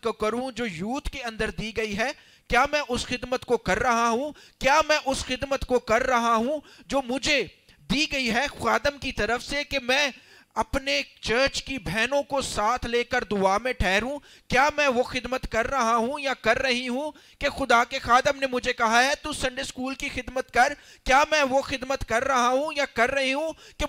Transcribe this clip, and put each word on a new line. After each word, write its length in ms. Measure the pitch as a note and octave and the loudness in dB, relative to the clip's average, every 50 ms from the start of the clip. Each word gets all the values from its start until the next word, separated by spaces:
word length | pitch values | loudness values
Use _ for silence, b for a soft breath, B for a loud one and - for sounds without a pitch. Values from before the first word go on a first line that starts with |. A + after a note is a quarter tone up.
| - | -6
को 80 | A3+ | -6
करूं 400 | G#3+ - G#3+ G#3+ G#3+ A#3+ B3+ C4+ | -4 -2 -2 -2 -2 -2 -4 -6
जो 140 | B3 G3 A#3+ | -6 -6 -6
यूथ 440 | A#3 F3+ D3+ F3 G#3+ B3 C#4+ - - | -6 -6 -6 -6 -6 -6 -6 -6 -6
के 100 | - C#4+ | -8 -6
अंदर 320 | B3+ A#3 A3 G#3 A3 G#3+ | -8 -8 -6 -4 -4 -4
दी 200 | - - - A3 | -4 -6 -8 -6
गई 220 | G#3+ A3 A3 A3 G3+ | -4 -4 -4 -4 -2
है, 200 | F#3+ A3+ C4 E4+ b b b b b b - | -2 -2 -2 -4 b b b b b b 0
क्या 160 | A#3 A#3+ C4 | 2 2 4
मैं 160 | C#4+ D4 D4 | 4 2 0
उस 240 | C#4+ - B3 A#3 - | -2 -2 -4 -4 -4
खिदमत 380 | - B3+ B3 - B3 B3+ B3 - | -4 -6 -6 -4 -4 -6 -4 -2
को 140 | - A#3+ A3+ | 0 -2 0
कर 200 | - - F#3 G3+ | 0 0 0 2
रहा 300 | B3 C4 A#3 A3+ A#3 A#3 | 2 2 2 2 2 2
हूं? 240 | A3+ A#3 C#4 D4+ | 0 0 -2 -4
क्या 500 | C#4+ - - - _ - - C4 C#4 D#4 | -8 -12 -18 -20 _ -2 2 4 4 6
मैं 160 | D#4 D4+ D4+ D4+ | 6 4 2 2
उस 260 | - C4 C4+ - - | 2 0 -2 -2 -4
खिदमत 400 | - B3+ B3 B3+ C#4 C#4 C4 - | -4 -6 -6 -4 -4 -4 -4 0
को 160 | - B3+ B3 | 0 0 0
कर 260 | A#3+ - G#3+ A#3 C4+ | 2 2 2 2 2
रहा 300 | C4 B3+ A#3 A#3 A#3 A#3 | 2 2 2 4 4 2
हूं 480 | A3+ A3+ B3 D4+ D4 - - - - - - | 2 2 0 -2 -4 -6 -12 -20 -20 -10 -4
जो 140 | - C#4 | -2 -2
मुझे 640 | C4+ A#3 A#3+ C#4 - D#4 D4+ C#4 G#3 D3 - _ b b b b | -2 -2 -4 -2 0 2 2 2 0 -2 -6 _ b b b b
दी 240 | - - G#3+ C4+ D#4 | -6 -2 0 0 0
गई 220 | D4+ D4 C#4 C4 A#3 | 0 0 -2 -2 0
है 200 | G#3+ A#3+ C4+ C#4+ | 0 0 0 -2
खादम 500 | - - - A#3 A3 A3+ - C#4+ C#4+ C#4 | -4 -4 0 0 2 2 2 0 -2 -4
की 140 | - C4 | -6 -8
तरफ 300 | A#3 - G#3+ G#3 A#3 B3 | -4 -2 -2 -2 -2 -2
से 220 | - - C#4+ C#4+ C#4+ | -4 -4 -4 -4 -4
कि 160 | - C4+ C#4 | -4 -4 -4
मैं 340 | B3+ A#3 B3+ C#4 D4 C#4 A#3 B B B B B B B _ | -2 0 2 2 2 0 -2 B B B B B B B _
अपने 480 | - A3+ - - C#4 C4+ C#4 C#4 C#4+ C4+ - - _ - | -4 -4 -4 -4 -4 -2 -2 -2 -2 -2 -6 -10 _ -6
चर्च 380 | G#3+ G#3+ A#3+ C4+ C4+ - - | -2 0 2 2 0 0 -4
की 160 | - - C4+ C4 | -8 -8 -8 -8
बहनों 460 | F#3 C#3+ E3 A3 A3+ B3 C#4 C#4+ C#4 | -6 -4 -2 -2 0 0 0 0 0
को 180 | - C#4 C#4 | 0 -2 -4
साथ 380 | B3+ - - - G#3 G#3+ B3 B3 - | -4 -2 -2 -2 0 0 0 0 -2
लेकर 380 | B3 A#3 A#3+ A#3+ - - B3 A3+ | -2 -2 -2 0 0 -2 -2 -2
दुआ 360 | F#3+ G#3+ G3+ F#3+ F#3+ F#3+ G#3 | -2 0 0 2 2 2 2
में 140 | A#3 B3+ B3 | 0 -2 -2
ठहरूं? 460 | - A3 F#3 F#3 G3+ A3 B3+ C#4+ C#4+ B B B B B - | -2 0 0 2 2 0 -2 -4 -8 B B B B B 0
क्या 200 | - B3 C4+ D4+ | 2 4 4 4
मैं 180 | D4+ D4 D4 C#4+ | 4 2 2 2
वो 160 | B3 A#3 B3 | 2 2 0
खिदमत 420 | - - B3+ A3 A#3+ B3 B3+ - | 0 -2 -6 -6 -4 -4 -6 -6
कर 200 | - - A3 A#3 | -4 -2 -2 -2
रहा 300 | B3+ C#4 C4+ A#3+ A3+ A#3 | 0 0 0 2 2 2
हूं 240 | A#3+ A3+ A#3+ C#4+ D4+ | 2 2 0 -2 -4
या 140 | C#4 C4+ B3+ | -4 -4 -4
कर 240 | - - - B3 C4 | -2 0 0 2 2
रही 280 | C4 C4+ B3 A#3+ B3+ | 2 0 0 0 -2
हूं 260 | B3+ A#3+ B3+ D4 D4+ | -2 -4 -4 -4 -6
कि 380 | C#4+ - - - _ - - C#4+ | -8 -12 -18 -20 _ -6 -4 -4
खुदा 340 | - - C#4 A#3+ A#3+ A#3 A#3+ | -2 -2 2 4 4 4 4
के 160 | B3+ - C4+ | 2 -2 -6
खादम 400 | - B3+ A#3 B3+ C4 D4 C#4+ C#4 | 0 2 4 4 4 2 0 0
ने 80 | C4+ C4+ | -2 -2
मुझे 260 | B3 B3 - B3 B3 | -2 -2 -2 -2 0
कहा 280 | - A#3+ G#3+ A3+ A#3+ | 0 2 4 4 4
है, 140 | B3 C4+ D4 | 4 4 2
"तू 180 | D4 - D4+ C#4+ | -2 -4 -6 -6
संडे 300 | - - C4 B3 B3+ C4+ | -4 -4 -4 -4 -6 -8
स्कूल 320 | - - - B3+ C4 C4+ | -8 -8 -8 -6 -6 -6
की 140 | - C#4+ C#4 | -6 -8 -8
खिदमत 400 | - C4 B3 - B3 C4 B3+ - | -6 -8 -8 -8 -6 -8 -8 -2
कर"? 240 | - A#3+ B3 C#4+ C#4+ | 2 2 2 2 2
क्या 520 | - - - - - _ - B3+ C4+ D4+ D4+ | -2 -10 -20 -20 -8 _ 2 4 4 4 4
मैं 120 | D4+ D4+ C#4+ | 4 2 2
वो 180 | C4 B3+ C#4 | 2 2 0
खिदमत 420 | C4+ - C#4 C4 A#3+ C4 C4+ C4 - | 0 -2 -4 -6 -4 -4 -4 -4 -4
कर 200 | - A3+ A3+ B3+ | -2 -2 0 0
रहा 240 | C#4 C#4 B3 A#3+ A#3+ | 2 2 2 2 4
हूं 260 | B3+ C4 D4 D#4 D#4 | 2 2 0 -2 -2
या 120 | C#4+ C#4 | -2 -4
कर 240 | C4 - - A3+ B3 | -2 0 0 0 2
रही 220 | C4+ C#4 C4+ C4 | 2 0 0 0
हूं 220 | C4 C#4 D#4 D#4+ D4+ | 0 0 -2 -4 -6
कि 320 | - - - - - D4 | -8 -14 -18 -8 -6 -4